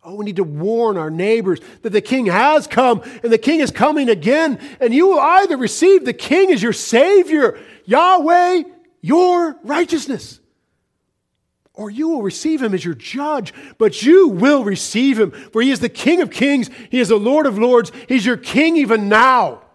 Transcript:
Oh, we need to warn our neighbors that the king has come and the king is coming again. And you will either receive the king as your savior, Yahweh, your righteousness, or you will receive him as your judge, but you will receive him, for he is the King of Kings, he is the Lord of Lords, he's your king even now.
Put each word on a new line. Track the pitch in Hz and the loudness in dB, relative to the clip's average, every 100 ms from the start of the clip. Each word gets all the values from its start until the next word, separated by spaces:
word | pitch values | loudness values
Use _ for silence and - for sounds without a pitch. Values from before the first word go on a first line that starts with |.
Oh, | 170 202 | -18 -12
we | 208 | -10
need | 185 | -6
to | |
warn | 175 147 185 233 233 196 | -6 -6 -4 -2 -2 -2
our | 156 | -6
neighbors | 160 185 220 190 170 - - | -4 -2 0 -2 -4 -8 -12
that | 226 | -4
the | 202 | -4
king | 196 262 220 | -2 -2 0
has | 180 262 302 - | 2 2 2 0
come | - 254 226 - - | 0 2 0 -4 -10
and | 233 | 0
the | 220 | 0
king | 262 320 | 2 0
is | 254 | -2
coming | - 247 302 254 | 0 0 0 0
again. | 202 156 285 320 240 285 - | 0 0 0 0 -4 -10 -4
And | 247 247 | 0 2
you | 381 | 2
will | 339 | 2
either | 277 370 392 285 | 4 2 2 -2
receive | 240 - 349 392 247 | -4 0 4 4 2
the | |
king | - - 320 381 | -8 -2 2 2
as | 277 | 2
your | 226 | 0
savior, | 202 - 226 330 403 339 311 240 - - - - | -4 -2 2 4 4 2 0 0 -2 -18 -20 -2
Yahweh, | 247 359 370 302 349 359 370 - - _ _ | 2 4 2 2 2 2 0 -4 -16 _ _
your | 165 311 359 349 339 277 | -2 2 2 0 -2 -6
righteousness, | 214 302 349 320 262 233 - - _ _ _ _ _ _ _ _ _ _ _ _ _ - | -8 -4 -4 -4 -6 -10 -12 -20 _ _ _ _ _ _ _ _ _ _ _ _ _ -16
or | 208 | -14
you | 214 320 | -6 -4
will | 311 | -4
receive | 202 - 311 311 | -6 -6 -4 -2
him | 240 | -2
as | 185 | -4
your | 175 143 | -6 -10
judge, | - 247 294 294 185 - - _ | -12 -10 -6 -6 -8 -16 -20 _
but | 220 - | -2 0
you | 220 359 359 | 4 6 6
will | 180 247 285 | 2 2 2
receive | 208 190 - 214 269 220 | 0 -6 -4 -2 0 0
him, | 208 - - | -2 -4 -8
for | 214 | -2
he | 254 | -2
is | 247 | -2
the | 226 | -4
King | - - 349 | -4 -2 0
of | 311 | -2
Kings, | - 277 285 220 - - | -2 -2 -2 -4 -12 -6
he | 254 | -4
is | 196 | 0
the | 214 | 0
Lord | 214 294 285 | 2 0 0
of | 202 | 0
Lords, | 240 240 220 - - | 2 2 0 -12 -4
he's | 254 202 | -2 -2
your | 240 | -4
king | - - 320 330 | -4 -2 0 0
even | 262 220 202 | 0 -2 2
now. | 214 262 254 175 117 _ | 2 4 2 0 -6 _